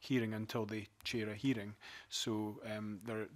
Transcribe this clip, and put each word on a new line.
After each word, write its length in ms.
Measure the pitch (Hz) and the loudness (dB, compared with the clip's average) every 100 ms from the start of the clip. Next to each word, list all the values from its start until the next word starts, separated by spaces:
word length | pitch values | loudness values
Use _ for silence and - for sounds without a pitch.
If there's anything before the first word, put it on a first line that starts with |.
hearing 320 | - 131 110 | 2 4 4
until 320 | 110 110 120 | 0 0 0
they 240 | 107 107 98 - | 0 -2 -6 -8
chair 240 | - 120 107 | -2 0 0
a 60 | |
hearing. 400 | 104 135 120 101 104 - - - | 2 4 4 0 -8 -12 -14 -6
So, 520 | - - 107 107 104 110 | -2 2 2 2 -2 -4
um, 300 | 107 107 101 | -2 -2 -4
there, 220 | 113 110 107 | -2 -2 -2